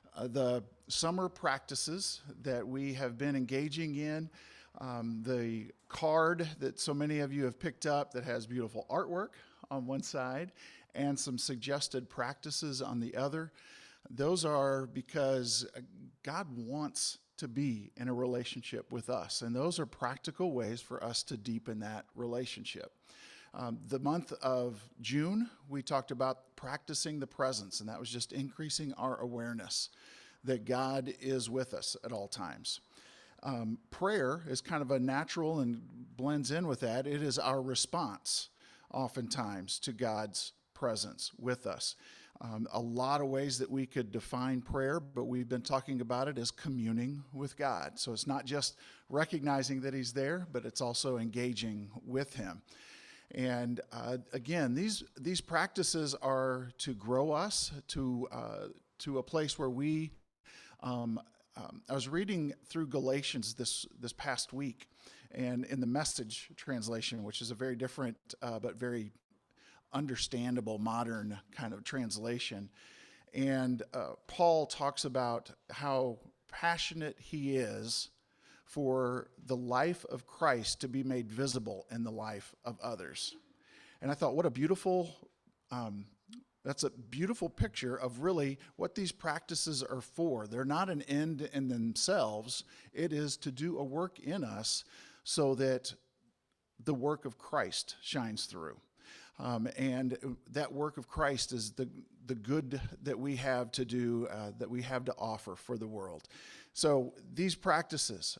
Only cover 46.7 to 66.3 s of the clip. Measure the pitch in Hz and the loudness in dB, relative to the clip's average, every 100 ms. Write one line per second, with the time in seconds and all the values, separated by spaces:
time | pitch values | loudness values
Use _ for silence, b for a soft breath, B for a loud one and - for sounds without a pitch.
46.7 | 127 113 113 127 143 127 135 143 - 139 | 0 2 2 2 -2 -8 -6 -6 0 0
47.7 | 95 71 - - 110 139 135 123 143 - | 0 -2 -4 -4 -2 0 0 0 0 0
48.7 | - B B B 139 160 160 143 139 127 | -2 B B B 2 2 2 2 4 2
49.7 | 135 135 135 120 131 135 180 165 127 117 | 0 0 -2 -2 0 0 0 -2 -4 -2
50.7 | - 123 117 135 123 113 120 123 107 113 | -2 0 2 2 2 0 0 0 0 -2
51.7 | 104 104 107 123 131 139 127 92 87 - | -4 -6 -10 -2 -2 -2 -6 -8 -10 -14
52.7 | B B B B B B - 127 120 120 | B B B B B B -2 0 2 0
53.7 | 120 - 117 117 127 127 139 120 170 131 | -2 -6 -6 -4 -4 -4 -6 0 2 4
54.7 | 131 214 196 - - 139 180 - 165 190 | 2 2 -2 -6 -6 -2 -2 2 2 2
55.7 | - 156 165 147 139 135 131 131 127 123 | 2 2 2 0 2 2 4 4 0 -4
56.7 | - 143 110 107 127 156 151 208 - - | -6 -4 -2 2 4 6 4 2 2 0
57.7 | 143 - 147 131 123 123 120 113 98 101 | -4 -4 0 2 0 -2 -4 -6 -6 -8
58.7 | - _ - 143 135 - 160 151 - 135 | -12 _ -10 -2 -2 2 0 0 0 0
59.7 | 127 147 156 160 - _ _ B B B | 2 2 2 0 -8 _ _ B B B
60.7 | B 123 123 117 113 - _ _ - 98 | B -4 -2 0 -2 -6 _ _ -14 -12
61.7 | - - 135 127 165 202 185 147 139 - | -12 -4 -4 0 0 2 2 0 -4 -6
62.7 | 165 151 143 131 139 139 127 107 117 117 | -2 0 2 4 2 2 -2 -2 -2 -2
63.7 | - - - 120 - 147 123 - 131 139 | -2 -6 -8 -8 -4 -2 -2 -2 -2 -4
64.7 | - - B B B B - 127 123 127 | -6 -16 B B B B -2 0 0 0
65.7 | 135 120 139 151 - 110 | 0 2 2 2 -2 -4